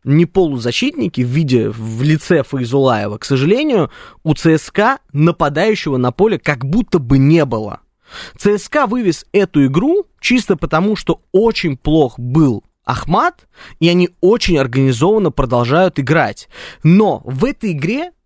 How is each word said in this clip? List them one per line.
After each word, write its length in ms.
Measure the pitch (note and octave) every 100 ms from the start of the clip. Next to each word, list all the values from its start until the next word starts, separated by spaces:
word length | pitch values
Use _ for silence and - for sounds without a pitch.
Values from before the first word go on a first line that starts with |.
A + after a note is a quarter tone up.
не 220 | C3+ D3+ E3+
полузащитники 960 | F#3+ E3+ C3 A#2 - C4+ D4 F#3+ -
в 60 | B2
виде, 420 | C#3 D3 B2 G#2+
в 320 | A2+ A2 A2+
лице 400 | C#3+ D#3 - E3
Файзулаева, 720 | - C3+ A#2 C#3 C3 A2 G#2 G#2
к 60 |
сожалению, 640 | - C3+ D3 A#3+ D4+ A3 C#3 - - -
у 120 | D#3
Ц 240 | D3+ E3 D#3+
С 120 | -
К 80 | -
А 200 | A3 C#4 _
нападающего 840 | C#3+ E3 E3 D3 D3 G#3+ G#3+ - B2+
на 160 | B2
поле 260 | - G#3+ F3+
как 260 | - C3+
будто 340 | C3+ G#3 - E3+
бы 200 | A#2+ C3+
не 260 | C#3 E3
было. 360 | C#3 A2+ G#2+ - _ _ _ - - -
Ц 200 | G3+ G#3
С 100 | -
К 160 | D4+
А 20 | A#3+
вывез 400 | B3 G3+ - -
эту 340 | G3+ F#3 D3+ C3+
игру 400 | C#3+ C4+ G4+ - _
чисто 360 | - B3 - B2
потому, 380 | B2+ D#3 G3
что 280 | G#3 - D#3+ _
очень 440 | F#3 A3+ A3 E3+ C3
плох 420 | - D#3 C3 -
был 440 | B2 D3+ C#3+ G#2 - _ -
Ахмат, 600 | B2+ - F#3+ E4+ - _ _ - -
и 80 | E3
они 220 | F3 F3 _
очень 380 | F3+ A#3 - D#3
организованно 720 | C3 B2+ C3+ A#2 E3+ A3 F3
продолжают 680 | - A#2 B2 A#2+ D#3 F#3 -
играть. 520 | C3+ D#3+ A#2 - - - - -
Но 400 | D#3 F#3+ G#3 B2+
в 220 | - C3 B3
этой 260 | - G#3+
игре 380 | D3+ E3 C4 F4 _